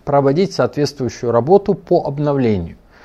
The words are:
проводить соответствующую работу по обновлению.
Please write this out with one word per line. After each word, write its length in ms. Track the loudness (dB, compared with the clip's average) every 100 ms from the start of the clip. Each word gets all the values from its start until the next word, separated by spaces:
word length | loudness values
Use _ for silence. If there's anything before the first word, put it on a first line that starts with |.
проводить 500 | -2 2 2 2 0
соответствующую 760 | 0 -2 -2 -4 -4 -8 -6 -2
работу 420 | 0 4 4 2
по 300 | -4 0 -2 -2
обновлению. 680 | -4 -2 0 0 0 -4 -12 _ -20